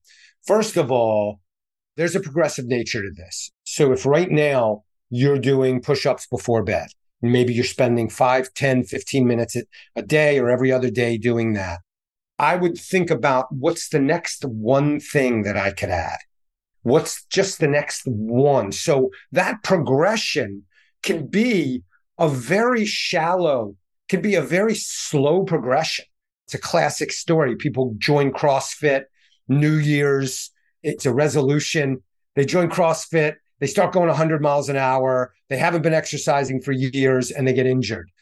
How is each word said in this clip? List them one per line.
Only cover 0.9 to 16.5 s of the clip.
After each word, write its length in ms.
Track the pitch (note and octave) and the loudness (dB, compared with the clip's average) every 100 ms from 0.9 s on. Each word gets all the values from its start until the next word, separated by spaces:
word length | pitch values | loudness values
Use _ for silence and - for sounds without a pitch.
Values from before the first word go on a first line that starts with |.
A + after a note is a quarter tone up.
all, 480 | B2+ A2+ G#2+ G#2 G#2 _ _ _ _ _ - | 2 2 0 -2 -6 _ _ _ _ _ -4
there's 180 | E3 E3 | -2 -2
a 60 | |
progressive 440 | D3 D3 D3 - A#2+ | -4 -2 -2 -2 -4
nature 360 | A#2+ A2+ A2+ | -4 -2 -6
to 100 | G2 - | -8 -12
this. 360 | - - - _ - | -16 -14 -16 _ -8
So 260 | - C#3 | 2 2
if 140 | B2+ C3+ | 2 2
right 260 | D3+ F3+ | 2 2
now 520 | D3+ D3 C3+ A2 G#2+ _ _ _ | 2 2 2 0 -2 _ _ _
you're 280 | A#2+ C#3 C#3 | 0 2 2
doing 440 | B2 C3+ C3 B2+ | 2 2 2 0
push-ups 460 | C#3 C#3 C#3 B2 - | -2 0 0 -2 -6
before 360 | A#2+ - A2+ | -6 0 0
bed, 240 | G2+ F2 D2+ - _ _ | 0 -4 -4 -16 _ _
and 120 | A#2 | 2
maybe 200 | B2 B2 | 2 2
you're 120 | A#2 A2+ | 0 -2
spending 420 | - B2 A#2 A2 | 0 0 2 -2
five, 460 | - B2+ C3 B2+ | 0 2 2 -2
ten, 300 | - C3+ C3 - | -2 0 0 -2
fifteen 420 | A2+ - C3+ B2 | -8 -4 2 2
minutes 260 | A#2 A#2 A#2+ | 2 -2 -6
a, 60 | - - - A#2 | -10 -18 -12 -12
a 40 | |
day 380 | G#2+ D3+ D3 C#3+ | 0 2 4 2
or 100 | A#2+ | 2
every 220 | B2 C3 | 2 2
other 180 | B2+ B2 | 2 0
day 280 | A#2+ A#2+ A#2 | 0 -2 0
doing 340 | A#2+ A#2 A2+ | 0 0 0
that, 260 | G2+ F#2 F2 - _ _ _ _ - | -2 -4 -10 -14 _ _ _ _ 0
I 180 | D3 F3+ | 0 2
would 220 | F3 F3 | 0 -2
think 340 | - F#3 F3 | -2 0 0
about 420 | C#3 C#3+ B2+ C3 | 2 2 2 0
what's 360 | C3+ D3+ E3 - | -2 -2 -2 -2
the 100 | C#3 | 0
next 460 | C3+ E3 - - C3+ | 0 0 -4 -10 -8
one 560 | A2 A2 C#3 D3 D3 | -4 0 2 2 -2
thing 400 | - D3 B2+ A2+ | -2 0 2 0
that 160 | G2+ G2 | -2 -2
I 140 | G2 | -2
could 180 | F#2+ G2 | -4 -4
add? 300 | F2 D#2 - - _ _ | -4 -4 -10 -14 _ _